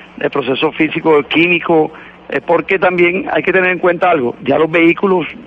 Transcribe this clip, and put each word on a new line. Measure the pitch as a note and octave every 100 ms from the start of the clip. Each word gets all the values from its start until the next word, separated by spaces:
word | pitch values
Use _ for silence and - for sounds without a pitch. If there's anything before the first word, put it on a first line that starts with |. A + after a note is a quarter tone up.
| - -
de | C#3+
proceso | C#3 B2+ C3 D3+
físico | - D#3+ E3 D3+ D3
o |
químico, | - D#3 E3+ F3 - D#3+ D#3 - - - -
eh, | C#3+
porque | - E3+ E3 F#3+
también | F3+ F3+ F3 F#3 -
hay | -
que | D3+
tener | F3+ F3+
en | F3+
cuenta | F3+ F3 F#3
algo, | E3 A#2+ - B2
ya | C#3+
los | D#3
vehículos, | E3+ E3 E3 G3+ F#3 D3 -